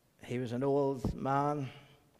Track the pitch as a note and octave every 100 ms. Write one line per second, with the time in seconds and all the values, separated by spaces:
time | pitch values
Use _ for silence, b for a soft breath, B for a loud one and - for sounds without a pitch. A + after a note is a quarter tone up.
0 | _ _ - B2 B2 A#2+ C#3 C#3 C#3 C3+
1 | - - C3 C#3 C#3+ D3 C3 b b b
2 | b